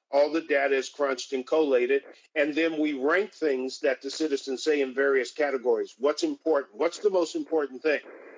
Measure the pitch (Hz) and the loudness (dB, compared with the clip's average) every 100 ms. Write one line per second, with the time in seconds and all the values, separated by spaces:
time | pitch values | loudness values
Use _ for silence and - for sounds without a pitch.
0 | _ 139 147 160 156 143 139 135 127 - | _ 2 2 0 0 0 2 0 -2 -2
1 | 139 131 - 131 127 156 147 123 123 139 | -2 -2 -4 -6 0 2 4 4 4 0
2 | - - _ 156 147 147 165 156 151 139 | -2 -20 _ -2 0 0 0 0 -2 0
3 | 139 180 220 - 156 131 131 - 143 127 | 0 0 -2 -2 -2 0 -4 -2 -2 -2
4 | 135 - 156 139 139 127 156 147 131 127 | -6 -4 -2 -2 -4 -4 0 0 0 0
5 | 139 135 117 - 143 135 123 113 101 - | 2 2 0 -2 -2 0 0 0 -2 -2
6 | 143 151 156 143 160 143 - - 165 - | 0 0 -2 -2 0 0 -2 -2 -2 0
7 | 208 185 160 165 143 156 139 127 156 139 | 0 2 0 -4 -4 -2 -2 -4 -2 -2
8 | - - - | -4 -20 -20